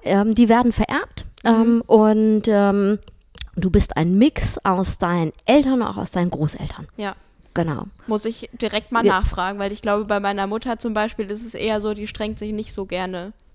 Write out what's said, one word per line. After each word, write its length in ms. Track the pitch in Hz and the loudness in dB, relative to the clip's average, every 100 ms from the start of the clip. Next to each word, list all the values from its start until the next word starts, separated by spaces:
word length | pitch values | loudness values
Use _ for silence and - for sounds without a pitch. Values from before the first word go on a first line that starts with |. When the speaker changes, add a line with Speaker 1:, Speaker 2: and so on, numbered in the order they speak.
Speaker 1:
ähm, 320 | - 190 214 220 | 0 2 2 4
die 140 | 233 | 6
werden 220 | 226 247 | 6 6
vererbt, 520 | - - 277 403 - - - 233 | 4 -2 -2 -6 -12 -16 -6 2
Speaker 2:
Mhm. 40 | |
Speaker 1:
ähm, 340 | 226 226 233 - | 4 4 2 4
und, 540 | 220 214 214 220 214 208 | 6 6 4 4 2 4
ähm, 520 | 208 202 202 196 208 - _ _ - - - | 4 4 2 2 0 -6 _ _ -18 -12 -4
du 140 | 185 | 0
bist 240 | 196 - - | 2 0 0
ein 200 | 165 190 | 0 4
Mix 400 | 277 - - - - | 4 2 -6 -4 -2
aus 320 | 185 185 - | 0 -2 -4
deinen 340 | 175 175 160 - - | -2 -2 -2 -6 2
Eltern 360 | 294 269 262 | 4 4 0
und 60 | 214 | -2
auch 100 | 196 | -6
aus 140 | 185 | -6
deinen 180 | 185 175 | -2 -2
Großeltern. 580 | 143 151 - 147 - 151 - | -2 -4 -4 -10 -10 -16 -10
Speaker 2:
Ja. 180 | 208 - _ _ _ - | -10 -10 _ _ _ -4
Speaker 1:
Genau. 280 | 165 143 - - - | -2 -4 -8 -16 -6
Speaker 2:
Muss 180 | 214 226 | -4 -4
ich 240 | 233 - | -10 -16
direkt 380 | - 214 208 - | -8 -4 -4 -2
mal 140 | 233 214 | 2 4
Speaker 1:
Ja. 140 | 185 | 4
Speaker 2:
nachfragen, 400 | 190 - 185 202 | 0 -2 -4 -4
weil 120 | 196 | -6
ich 120 | 208 | -6
glaube, 220 | 220 208 208 | -2 -2 0
bei 140 | 202 | -2
meiner 280 | 202 202 196 | -2 -2 -4
Mutter 320 | 214 254 226 | -4 -6 -6
zum 160 | 233 214 | -4 -4
Beispiel 340 | 214 - 202 | -4 -4 -8
ist 160 | 208 233 | -8 -12
es 80 | |
eher 260 | - 220 214 | -6 -4 -2
so, 120 | 208 | -4
die 140 | 208 214 | -6 -10
strengt 320 | - 214 214 | -8 -8 -8
sich 120 | 208 | -8
nicht 220 | 208 220 | -8 -8
so 120 | - 190 | -10 -8
gerne 460 | 180 185 185 180 - _ | -6 -6 -8 -12 -16 _